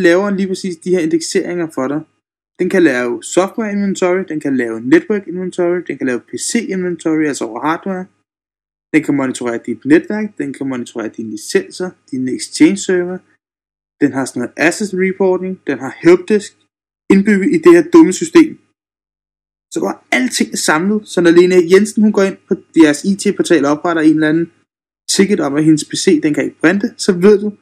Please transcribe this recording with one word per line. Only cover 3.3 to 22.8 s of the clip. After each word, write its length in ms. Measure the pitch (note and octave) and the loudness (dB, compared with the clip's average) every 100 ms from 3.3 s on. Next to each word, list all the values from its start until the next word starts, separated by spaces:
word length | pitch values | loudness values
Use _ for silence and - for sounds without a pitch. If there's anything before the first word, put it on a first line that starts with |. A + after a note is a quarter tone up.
| - G3 G#3+ A3 | -2 -2 -4 -6
inventory, 520 | G3+ G3+ F#3 F3+ F#3 F#3 | -4 -4 -2 -2 -2 -4
den 120 | D#3 | -8
kan 160 | D3 C3 | -4 -4
lave 240 | A#2+ A2+ | -4 -6
network 460 | A#2+ E3 E3+ G#3 G3 | 0 0 2 -6 -6
inventory, 500 | F3+ F#3 - F3 F3+ E3 | -10 -8 -4 -2 -4 -6
den 120 | C#3 | -8
kan 80 | C3 | -6
lave 140 | A#2+ | -6
P 100 | - B2 | -8 -12
C 160 | - A#3 F#3+ | -6 -4 -4
inventory, 560 | F#3+ F3+ E3 E3 D#3 D3+ | -6 -6 -4 -4 -2 -2
altså 180 | C3 | -4
over 160 | A#2 A#2 | -8 -6
hardware. 460 | C#3 E3+ G3 F#3 F#3 _ _ _ _ _ _ _ _ | -6 -6 -6 -10 -10 _ _ _ _ _ _ _ _
Den 80 | D#3 | -2
kan 120 | D3 C#3+ | 0 -2
monitorere 440 | C3 B2 A#2+ A#2 - | -2 -6 -6 -6 -8
dit 180 | A2+ | -8
netværk, 540 | C3+ D#3 - G#3+ G#3+ - | 0 0 0 -8 -8 -10
den 140 | C#3+ | -12
kan 140 | C3 C3+ | -8 -8
monitorere 400 | B2+ A#2 A#2 A2 | -8 -10 -10 -10
dine 220 | - A2+ | -10 -12
licenser, 600 | G#2+ - F#3+ - - F#3 - - | -12 -4 -4 -4 -10 -10 -12 -12
dine 240 | C3 B2+ A2 | -8 -6 -6
exchange 400 | - - D#3+ G3 | -8 2 2 2
server. 420 | - F#3 F3 F#3 _ _ _ _ _ _ _ - | -2 -2 -2 -8 _ _ _ _ _ _ _ -4
Den 120 | C#3+ | -2
har 120 | B2+ | -2
sådan 160 | B2+ - | -6 -8
noget 120 | A#2 - | -10 -2
asset 340 | D3+ F3 G3+ | -2 -2 -6
reporting, 680 | F#3 F#3+ F#3 F#3+ F#3 F#3 F#3 - | -2 -4 0 0 -2 -4 -10 -8
den 120 | C3 | -8
har 180 | C3 - | -8 -2
helpdesk 540 | E3 F3+ F3+ G#3+ G3+ _ _ _ _ _ - | 4 4 2 -2 -2 _ _ _ _ _ 0
indbygget 420 | G3 G3 G3+ F#3 | 2 4 2 2
i 40 | E3+ | 2
det 80 | E3+ E3+ | 6 6
her 140 | E3+ | 8
dumme 200 | E3+ E3 | 6 6
system. 460 | F#3 E3+ E3 D#3 - _ _ _ _ _ _ _ _ _ _ _ | 4 2 4 4 0 _ _ _ _ _ _ _ _ _ _ _
Så 80 | E3+ | -6
du 60 | F#3+ | -4
har 200 | - - | -6 -4
alting 460 | B3+ B3+ - - - | -2 -2 -2 -4 -2
samlet, 500 | - D#3 F#3+ G#3+ G#3+ | -2 0 0 -2 -4
så 120 | - | 0
når 100 | E3+ | 4
Lene 240 | E3 F3+ F#3 E3 | 6 6 4 4
Jensen, 300 | F#3+ G#3+ - | 4 2 2
hun 100 | G#3+ | 2
går 100 | G3+ | 2
ind 140 | G3 - - | 0 -2 -6
på 60 | F#3+ - | -6 -2
deres 300 | - | 4